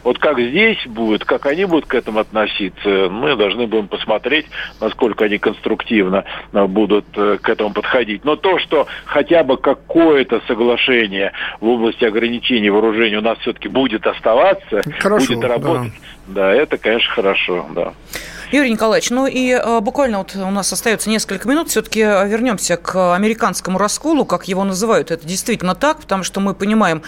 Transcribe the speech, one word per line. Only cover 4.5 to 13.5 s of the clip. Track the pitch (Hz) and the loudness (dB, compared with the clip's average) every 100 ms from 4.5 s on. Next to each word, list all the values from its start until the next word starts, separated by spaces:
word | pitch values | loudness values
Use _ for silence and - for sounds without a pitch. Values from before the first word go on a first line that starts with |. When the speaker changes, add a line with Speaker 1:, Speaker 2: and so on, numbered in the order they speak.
| - - - | -10 -14 -6
Speaker 1:
насколько | 110 - 120 95 107 | -6 0 -2 0 0
они | 101 | 0
конструктивно, | 110 98 107 104 - 110 92 98 - - - | -2 -2 -4 -4 0 2 2 0 -2 -10 -4
э, | 104 98 | 0 2
будут, | 98 101 104 - 107 | 2 2 2 0 -2
э, | 101 98 | 0 0
к | - | 0
этому | 110 107 | 0 -2
подходить. | 101 - 131 107 101 143 | -2 0 0 0 -4 -2
Но | 151 | 0
то, | 190 165 | 0 0
что | - 156 123 - - | 0 0 0 -6 -2
хотя | 147 143 170 | 0 4 4
бы | 135 127 | 4 2
какое-то | 147 127 - 165 165 143 127 110 - | 0 -2 0 4 6 4 2 -2 0
соглашение | 110 120 117 - 123 107 98 98 - - - | 0 2 2 2 2 0 -2 -4 -4 -10 -2
в | 110 | 0
области | 120 113 - 117 | 2 0 0 0
ограничений | 110 117 120 - 120 104 | 0 -2 -2 -2 2 4
вооружений | 104 113 107 113 104 | 4 2 2 0 0
у | |
нас | 113 107 | -2 -2
всё-таки | 120 | -4